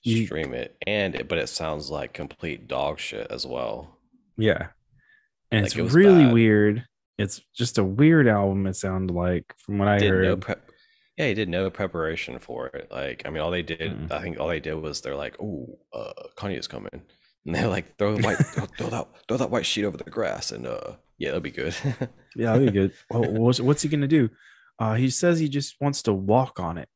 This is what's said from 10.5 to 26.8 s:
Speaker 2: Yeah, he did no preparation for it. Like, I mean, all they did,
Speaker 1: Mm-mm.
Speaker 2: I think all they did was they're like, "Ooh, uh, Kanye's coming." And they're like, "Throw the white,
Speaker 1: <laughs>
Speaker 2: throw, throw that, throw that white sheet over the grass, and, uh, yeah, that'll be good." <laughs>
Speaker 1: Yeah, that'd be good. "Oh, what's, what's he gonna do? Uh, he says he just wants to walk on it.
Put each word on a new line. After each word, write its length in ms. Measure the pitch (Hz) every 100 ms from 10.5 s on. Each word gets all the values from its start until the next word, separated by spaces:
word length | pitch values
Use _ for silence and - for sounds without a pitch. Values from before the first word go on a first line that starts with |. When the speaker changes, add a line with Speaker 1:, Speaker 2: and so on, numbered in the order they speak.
| - - _ _ _ _ -
Speaker 2:
Yeah, 100 | 147
he 80 |
did 140 | 101 95
no 200 | 87 95
preparation 720 | - 95 85 80 82 - 64
for 300 | - 60 62
it. 240 | 69 -
Like, 300 | - 69 62 -
I 40 |
mean, 120 | 78
all 80 | 80
they 120 | 90
did, 180 | 82 82
Speaker 1:
Mm-mm. 320 | 82 - 80
Speaker 2:
I 100 | -
think 160 | 92 80
all 80 | 78
they 140 | 160
did 140 | 76
was 260 | 78 78 73
they're 160 | 67 69
like, 200 | 71 -
"Ooh, 360 | 104 78 62 - _
uh, 200 | 60 53 - - -
Kanye's 320 | 101 82 -
coming." 240 | 58 50 - - _ _ _
And 100 | 73 85
they're 100 | 117
like, 320 | 95 - -
"Throw 160 | 101 104
the 60 |
white, 140 | 104 92
Speaker 1:
<laughs> 80 | -
Speaker 2:
throw, 200 | - 98
throw 220 | - -
that, 180 | 120 - _ -
throw 100 | 120
that 140 | 127
white 160 | 120 -
sheet 180 | 107
over 120 | 104 82
the 80 | -
grass, 440 | - 92 - -
and, 120 | 53
uh, 280 | 62 55 - - _ _
yeah, 120 | 71
that'll 100 | 82
be 100 | 71
good." 240 | - 71
<laughs> 640 | 90 139 117 123 _ _ 117
Speaker 1:
Yeah, 160 | 117
that'd 200 | 113 131
be 60 | 98
good. 140 | 95 - _
"Oh, 120 | 117 104
what's, 260 | 110 117 127
what's 220 | 123 147
he 60 | 151
gonna 180 | 151 139
do? 240 | 156 117 _ - _ _ -
Uh, 160 | 110
he 160 | 113 131
says 300 | - 175 165
he 80 | 151
just 260 | 143 139 -
wants 220 | 143 143
to 100 | -
walk 480 | 98 98 117 127 -
on 180 | 87
it. 100 | 85